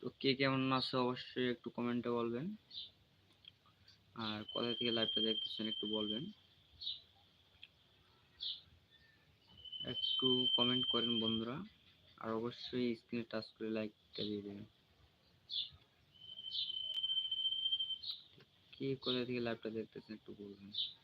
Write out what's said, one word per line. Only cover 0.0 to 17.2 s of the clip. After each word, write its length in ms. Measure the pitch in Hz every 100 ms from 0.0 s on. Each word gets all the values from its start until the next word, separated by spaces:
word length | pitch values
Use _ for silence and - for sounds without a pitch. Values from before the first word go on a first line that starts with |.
তো 60 | 127 -
কে 100 | 135 131
কেমন 200 | 139 135 131 131
আছো 160 | 127 131
অবশ্যই 440 | 123 123 - - 127
একটু 140 | 120 - -
কমেন্টে 340 | 120 120 120 120
বলবেন, 280 | 117 120 165 214 _ - - - _ _ - _ - _ - _ - - _ -
আর 140 | 110 107 107
কোথা 180 | - 120 120
থেকে 140 | 120 117
লাইভটা 240 | 110 107 110
দেখতেছেন 360 | 107 - - 110
একটু 140 | 104 107 107
বলবেন, 260 | 107 107 170 214 - - _ - - - - _ _ _ _ _ - _ _ - - - _ - - - - - _ - - - _ _ _ - - - 1077
একটু 340 | 1077 1077 1077 1077 1077 1077 1077
কমেন্ট 280 | 1077 1077 1077
করেন 200 | 117 113 113
বন্ধুরা, 340 | 113 113 113 135 202 - - - - -
আর 80 | 113 113
অবশ্যই 500 | 117 120 - 127 123 113
স্ক্রিনে 260 | - 120 113
টাচ 160 | 110 110
করে 160 | - 110 110
লাইকটা 460 | 107 - _ - 104
দিয়ে 140 | 104 101
দেবেন। 200 | 101 107 _ _ _ - _ _ _ _ - - - - _ _ - 1077 1077 1077 1077 - 1077 1077 1077 1077 1077